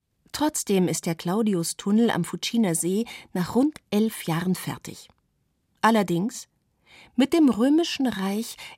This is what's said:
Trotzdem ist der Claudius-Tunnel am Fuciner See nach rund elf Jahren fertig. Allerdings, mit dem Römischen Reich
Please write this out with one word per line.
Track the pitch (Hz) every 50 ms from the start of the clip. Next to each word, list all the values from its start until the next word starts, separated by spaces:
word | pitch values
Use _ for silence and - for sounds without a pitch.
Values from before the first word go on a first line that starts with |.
| _ _ _ _ _ _
Trotzdem | - - 294 302 - - - - 202 190 180
ist | 135 160 - -
der | 175 165
Claudius-Tunnel | - - 175 180 220 233 214 196 170 165 - - - - 196 208 220 233 226
am | - 151 165
Fuciner | - - 175 - - - 233 220 180 160
See | 165 165 175 185 208 233 - - - - - -
nach | 185 180 - -
rund | 233 269 311 - - _ _
elf | 202 208 220 220 - - -
Jahren | - 160 165 180 185 180
fertig. | - - 156 - - - - - - - - _ _ _ _ _ _ _ _ _ _ _ _ _ _
Allerdings, | - 220 226 214 202 175 175 165 190 254 - - - - _ _ _ _ _ _ _ _ - - - - _
mit | - 269 - -
dem | 339 311 262
Römischen | 214 196 240 277 294 320 339 - - - 269
Reich | 240 214 196 190 196 196 214 233 - - - - - -